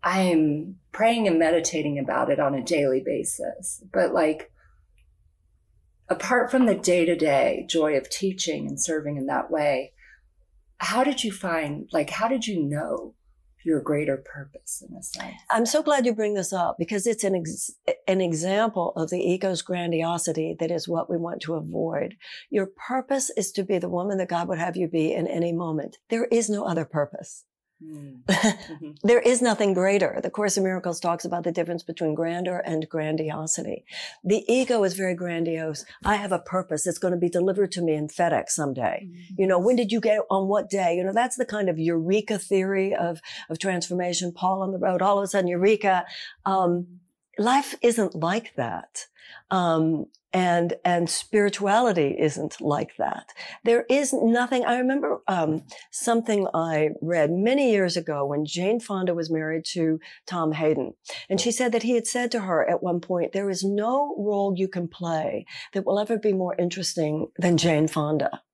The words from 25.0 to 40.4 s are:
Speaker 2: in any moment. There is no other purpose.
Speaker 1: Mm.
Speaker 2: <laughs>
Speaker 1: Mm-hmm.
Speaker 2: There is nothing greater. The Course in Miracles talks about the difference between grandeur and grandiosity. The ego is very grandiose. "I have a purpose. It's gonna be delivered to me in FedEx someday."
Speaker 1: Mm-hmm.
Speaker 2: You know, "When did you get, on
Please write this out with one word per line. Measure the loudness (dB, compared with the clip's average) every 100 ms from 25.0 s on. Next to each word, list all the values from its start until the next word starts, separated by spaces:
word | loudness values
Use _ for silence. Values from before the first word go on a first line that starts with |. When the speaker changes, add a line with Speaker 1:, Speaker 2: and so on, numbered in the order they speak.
| 0
Speaker 2:
in | 0 -2
any | -2 -2
moment. | -2 -2 -4 -6 -12 _
There | -4 2
is | 0 2
no | -2
other | -2 -2
purpose. | -2 -2 -2 -6 -16 -20 _ _ _ _
Speaker 1:
Mm. | -18 -16 -18 -12 0
Speaker 2:
<laughs> | 2 2 0 -10
Speaker 1:
Mm-hmm. | -14 -14 -4
Speaker 2:
There | 4 6
is | 6 4
nothing | 2 2 2
greater. | 4 4 4 2 0
The | -6
Course | -2 -2 0
in |
Miracles | 0 -2 -4 -4
talks | -2 -2
about | -4 -4
the | -2
difference | -2 -2 -4
between | -8 -4 -2
grandeur | 0 -2 -2 -4 -4
and | -4 -4 -4
grandiosity. | -4 -2 -2 -4 -6 -4 -4 -4 -10 _ -14 -14 -8
The | 0 0 4
ego | 2 4 2
is | 2
very | 0 -2
grandiose. | -2 -4 -2 -2 -2 -4 -6 -12 -8
"I | 0 0
have | 0
a | -4
purpose. | -2 -4 -2 -4 -4
It's | -2
gonna | -2 0
be | 0
delivered | 2 0 2 0
to | 0
me | -2
in | 0 -2
FedEx | -2 0 0 -2
someday." | -4 -2 -2 -2 -4 -10
Speaker 1:
Mm-hmm. | -20 -14 -2
Speaker 2:
You | 2
know, | 4
"When | 4 2
did | 2
you | 0
get, | 2 0 2
on | 0